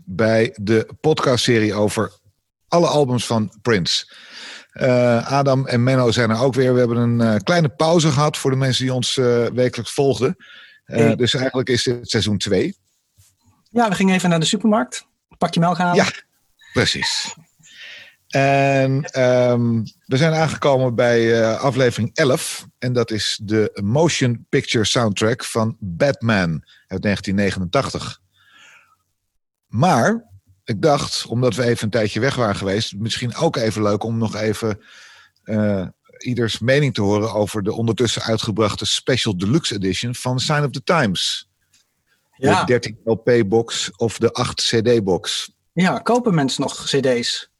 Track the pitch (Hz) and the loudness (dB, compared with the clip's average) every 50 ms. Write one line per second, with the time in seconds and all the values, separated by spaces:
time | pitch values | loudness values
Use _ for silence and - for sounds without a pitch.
0 | - - 95 85 110 110 110 113 113 - - - 101 95 113 110 - - - - | -14 -12 -2 0 2 2 4 2 2 0 -2 -6 -2 0 0 0 0 -2 -8 -4
1 | - 156 156 - - 143 123 113 - - 120 110 110 107 95 104 104 101 - 113 | 0 0 0 2 2 0 2 2 2 2 2 2 2 2 0 0 0 0 0 -2
2 | 104 92 - _ _ _ _ _ _ _ _ _ _ _ - 175 170 143 127 151 | -4 -4 -8 _ _ _ _ _ _ _ _ _ _ _ 0 2 2 2 2 2
3 | 143 127 127 117 - - 120 110 107 92 - - _ 120 113 95 82 - - - | 2 2 0 -2 -2 -2 -2 -2 -2 -4 -6 -6 _ 0 2 2 2 0 -2 -4
4 | - - - - - - - - - - - - - _ _ - 139 131 123 123 | -6 -8 -16 -20 -20 -20 -20 -18 -18 -18 -18 -20 -20 _ _ -2 0 2 2 4
5 | 123 120 117 117 113 - 135 143 139 139 131 131 135 - 123 120 120 131 135 131 | 4 4 2 2 0 0 0 2 2 2 2 0 0 0 0 0 2 2 2 2
6 | 127 117 104 120 120 110 110 113 131 139 107 131 131 127 127 123 123 117 120 120 | 2 2 2 2 0 0 0 2 0 0 2 2 2 4 4 4 2 2 2 0
7 | 120 117 120 117 117 113 107 101 95 - 175 175 160 131 - - 156 160 170 175 | 0 0 2 2 2 2 2 0 0 2 2 2 2 0 0 0 2 2 4 4
8 | 147 165 131 135 151 151 - - - 139 131 131 135 131 123 - 131 127 127 127 | 2 2 2 2 2 0 0 0 -2 0 0 0 0 0 -2 -2 -2 -2 -2 -2
9 | 120 - - 135 127 120 120 120 117 110 - 120 127 123 - - 110 - - - | -2 -2 -2 0 2 2 2 2 0 0 0 0 0 0 0 -4 -8 -6 -2 0
10 | 139 139 120 113 127 - 185 - - - - - - - - _ _ - - - | 2 2 2 2 0 -2 -2 -4 -10 -20 -20 -20 -20 -20 -20 _ _ -6 0 2
11 | 143 123 110 - 123 113 - 131 127 131 - 131 123 - 123 117 - 131 120 120 | 2 2 4 2 0 0 0 0 -2 -2 -2 -2 -2 0 0 0 0 -2 -2 -4
12 | 120 - - 113 101 107 104 92 - 104 98 92 123 175 - - _ _ _ _ | -6 -4 -2 -2 0 0 -2 -2 -2 0 0 0 0 -2 -4 -10 _ _ _ _
13 | _ _ _ _ _ _ _ _ _ _ _ _ _ _ - 233 233 214 185 165 | _ _ _ _ _ _ _ _ _ _ _ _ _ _ 0 0 2 2 2 2
14 | 196 190 185 180 - 175 170 165 156 - 220 208 - 220 208 233 247 - - - | 4 4 4 4 2 2 2 2 2 0 0 0 2 2 2 2 0 -2 -8 -14
15 | - _ _ _ _ _ - _ - 165 - 180 165 175 175 165 180 175 175 196 | -16 _ _ _ _ _ -6 _ -4 -2 0 2 2 2 2 0 0 2 2 2
16 | 190 - - - - _ _ _ _ _ _ _ _ - - 127 104 - - 67 | 2 2 -2 -6 -14 _ _ _ _ _ _ _ _ -4 -2 0 0 0 0 -4
17 | - - - - - - - - - _ _ _ _ - - - - - - - | -4 -4 -4 -6 -6 -8 -12 -16 -20 _ _ _ _ -20 -20 -20 -20 -20 -20 -20
18 | - - _ _ _ _ - 139 139 139 139 139 139 139 139 135 135 131 135 135 | -20 -20 _ _ _ _ 0 0 2 4 4 4 2 2 2 2 2 2 0 -2
19 | - - - 135 127 123 127 127 123 123 120 120 120 117 117 113 107 - - _ | -4 -4 -2 0 2 4 4 4 4 4 2 2 2 0 0 -2 -2 -6 -10 _
20 | _ - 135 131 160 160 156 156 160 147 - - - 147 135 131 131 127 117 104 | _ -4 0 2 2 2 2 2 0 -2 -2 0 0 2 2 2 2 0 0 2
21 | 123 120 120 117 113 113 117 113 110 110 110 - 127 139 113 127 131 120 - - | 2 4 4 4 4 4 2 2 2 2 0 0 -2 -2 0 2 2 2 2 0
22 | 107 - - - 160 127 135 165 - - - - - - _ _ - 127 123 120 | -4 -4 0 0 2 2 2 0 -2 -8 -10 -12 -14 -18 _ _ -6 -2 0 0
23 | 117 - 110 104 - - - - 110 95 107 110 104 - - - 101 101 120 147 | 0 -2 -2 -4 -4 -6 -6 -8 -6 -2 0 0 0 0 -2 -4 -4 0 2 2
24 | 175 156 - - 135 123 120 117 - _ - 139 - - - 120 104 - - 131 | 2 2 2 0 0 0 -2 -4 -4 _ -2 -2 -2 0 0 0 0 0 0 0
25 | 117 107 95 - 110 110 127 - - - - 120 110 113 - - 110 95 85 82 | 0 0 0 0 0 0 0 -2 -6 -6 -2 -2 -2 -2 -4 -6 -8 -10 -2 0
26 | 143 143 131 - 117 113 110 98 90 85 80 67 - _ - _ _ _ 92 95 | 0 0 0 0 0 0 2 2 2 0 -2 -4 -8 _ -20 _ _ _ -10 -4
27 | 92 107 98 - - - 95 101 101 95 90 95 92 87 - 139 113 90 - 82 | -2 -2 -2 -2 -2 -2 -2 0 0 0 -2 -4 -6 -2 0 0 0 0 -4 -6
28 | - - - - _ _ _ _ _ _ _ - - - - - _ _ _ _ | -8 -10 -12 -16 _ _ _ _ _ _ _ -20 -20 -20 -20 -20 _ _ _ _
29 | _ _ _ _ _ _ _ _ _ _ _ _ _ _ - 107 156 185 156 120 | _ _ _ _ _ _ _ _ _ _ _ _ _ _ -2 0 2 4 4 4
30 | 120 180 226 233 - _ - - _ _ _ _ _ - 113 92 165 156 143 143 | 4 2 0 -2 -6 _ -20 -20 _ _ _ _ _ -8 -4 0 2 2 2 2
31 | - - - - - - 117 120 127 123 98 123 123 120 117 - - 104 92 117 | 0 -4 -6 -8 -8 -4 -4 0 0 0 0 0 0 0 0 0 -2 -2 -2 -2
32 | 107 101 - 113 117 139 - 127 120 104 98 90 98 98 98 107 113 - - 98 | -2 -2 -2 -2 -2 0 0 0 0 0 -2 -2 -2 -2 -2 -2 -4 -6 -8 -8
33 | 113 113 - - 123 120 - - 160 165 - 143 117 110 98 107 107 101 104 101 | -6 -6 -6 -6 -6 -8 -4 -2 -2 -2 0 0 -2 -2 -2 0 0 0 0 -2
34 | - 113 113 113 113 101 95 104 110 110 101 - 117 110 107 110 - - - - | -2 -4 -4 -2 -2 -2 -4 -2 -2 -2 -2 -2 -4 -4 -4 -6 -10 -18 -20 -20
35 | - - - - - _ _ _ _ - 110 107 107 104 101 95 90 - - _ | -20 -20 -20 -20 -20 _ _ _ _ -6 -2 -2 0 0 0 -2 -4 -6 -10 _
36 | _ _ - - - 127 123 120 120 107 - - 107 123 135 147 151 131 - 117 | _ _ -20 -12 -6 -4 -2 -2 -2 -2 -4 -4 0 2 2 2 2 0 0 0
37 | 104 98 104 104 107 113 - 107 104 92 - 107 95 107 - 110 117 113 107 - | 0 2 2 2 0 0 0 -2 -2 0 -2 -4 -4 -4 -4 -2 -2 -2 0 0
38 | 123 110 - - - 117 113 104 - 113 98 98 110 101 104 - 107 - - - | 0 0 0 -2 -2 -2 -2 -2 -2 -4 0 0 0 0 0 -2 -4 -4 -4 -4
39 | - - 131 117 - 117 98 87 98 101 135 165 - - - 101 92 95 92 - | -2 -2 -2 0 0 -2 -2 -2 -2 0 0 0 0 -2 -6 -4 -2 -2 -2 -2
40 | - 120 123 - - 127 127 127 - - 151 147 147 135 - 135 - - 185 165 | -4 -6 -8 -6 -6 -4 -4 -2 -2 -2 0 0 -2 -2 -4 -6 -2 0 2 2
41 | 135 101 87 82 - - - - - _ _ _ _ _ _ _ _ _ _ _ | 2 0 0 -2 -4 -4 -6 -8 -10 _ _ _ _ _ _ _ _ _ _ _
42 | _ _ _ _ _ _ _ - 131 139 170 180 160 - 123 120 - 117 107 - | _ _ _ _ _ _ _ -2 0 2 2 2 2 2 0 0 0 -4 -10 -8
43 | _ 113 110 - - 131 120 120 110 98 113 113 113 - - - - - - - | _ -2 -2 -2 2 2 2 2 2 2 2 0 0 0 -6 -8 -8 -8 -6 -4
44 | 117 110 - - 139 - - - 123 113 - - - - - 113 104 123 120 117 | -4 -4 -2 0 -2 -2 0 -2 -4 -6 -4 -4 -4 0 0 0 2 2 2 2
45 | 101 95 90 87 - - - - - - - _ _ _ _ 165 185 180 139 - | 2 2 0 0 -2 -4 -6 -6 -8 -10 -14 _ _ _ _ 0 0 0 0 -2
46 | - - 233 254 240 240 175 156 139 131 - - 139 127 - - - - - 139 | 0 0 0 0 2 2 0 2 0 0 -2 -4 -4 -6 -6 -8 -6 -2 -2 0
47 | 127 131 123 120 117 - - - - - _ _ | 0 0 0 0 -2 -4 -6 -8 -10 -14 _ _